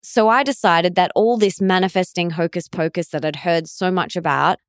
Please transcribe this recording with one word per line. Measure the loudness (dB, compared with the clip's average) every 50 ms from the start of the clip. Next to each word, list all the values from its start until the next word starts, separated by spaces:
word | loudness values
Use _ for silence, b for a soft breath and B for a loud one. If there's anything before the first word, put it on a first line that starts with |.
So | -14 -2 0 2 4 4
I | 4 4 2
decided | 0 -2 0 2 4 4 4 2 2 2
that | 2 0 2 2
all | 2 2 2 2 2
this | 2 0 0 0
manifesting | 0 2 2 2 0 0 0 -2 -2 -2 -2 -4 -4 -4
hocus | -2 -2 -4 -2 -4 -6 -10 -8
pocus | -6 -4 -4 -2 -2 -4 -8 -6
that | -6 -6 -4
I'd | -4 -6 -4
heard | -2 -2 -2 -2 -2 -6
so | -8 -4 -2 0
much | 0 0 -2 -4 -6
about | -4 -2 -2 0 2 2 0 0 -2 _